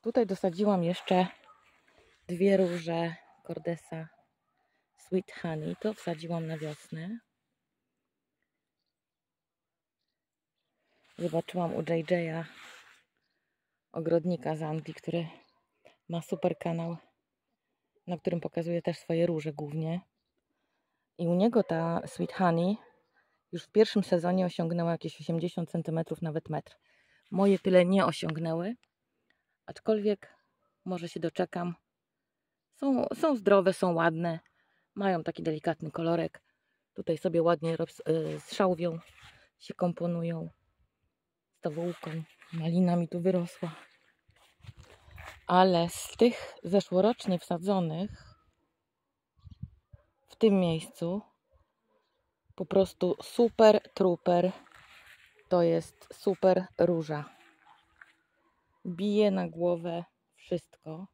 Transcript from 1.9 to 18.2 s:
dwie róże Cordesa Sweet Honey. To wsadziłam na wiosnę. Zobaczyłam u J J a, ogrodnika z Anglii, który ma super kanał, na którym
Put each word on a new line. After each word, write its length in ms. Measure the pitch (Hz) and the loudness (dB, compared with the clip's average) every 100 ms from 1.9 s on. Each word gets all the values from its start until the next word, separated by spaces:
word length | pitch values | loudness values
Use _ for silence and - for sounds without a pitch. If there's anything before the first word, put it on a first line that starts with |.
| _ _ _ - | _ _ _ -12
dwie 300 | 180 196 190 | 0 2 4
róże 580 | 185 175 165 165 170 165 _ _ - | 2 0 -4 -4 -4 -6 _ _ -12
Cordesa 640 | 170 165 165 - 165 160 _ _ _ _ _ _ _ _ _ | -10 -8 -8 -10 -14 -14 _ _ _ _ _ _ _ _ _
Sweet 360 | - 185 - | -4 -4 -4
Honey. 440 | - 175 160 156 180 | -10 -8 -6 -6 -4
To 140 | 214 | -6
wsadziłam 520 | 214 - 156 165 170 160 | -6 -8 -8 -6 -6 -6
na 120 | 160 | -8
wiosnę. 600 | 156 147 - 160 170 233 _ _ _ _ _ _ _ _ _ _ _ _ _ _ _ _ _ _ _ _ _ _ _ _ _ _ _ _ _ _ _ _ _ _ _ _ _ _ _ - | -8 -12 -14 -14 -12 -14 _ _ _ _ _ _ _ _ _ _ _ _ _ _ _ _ _ _ _ _ _ _ _ _ _ _ _ _ _ _ _ _ _ _ _ _ _ _ _ -8
Zobaczyłam 560 | 170 160 - 180 170 | -2 -2 -4 -4 -4
u 40 | - | -4
J 320 | 160 170 156 | -2 -4 0
J 240 | 180 165 | -2 -2
a, 100 | 160 165 - - - - _ _ _ _ _ _ _ _ _ _ | -6 -10 -16 -20 -20 -20 _ _ _ _ _ _ _ _ _ _
ogrodnika 640 | - 160 170 160 175 156 156 | -6 2 2 2 -4 -4 -6
z 60 | |
Anglii, 320 | 160 160 156 | -4 -6 -8
który 340 | 160 - 170 165 - _ _ _ _ _ _ _ | -12 -6 -6 -6 -12 _ _ _ _ _ _ _
ma 140 | 170 | -10
super 360 | - 180 180 165 | -6 -2 -2 -2
kanał, 380 | 175 165 165 170 _ _ _ _ _ _ _ _ _ _ - | -6 -6 -6 -10 _ _ _ _ _ _ _ _ _ _ -10
na 120 | |
którym 220 | 175 | -4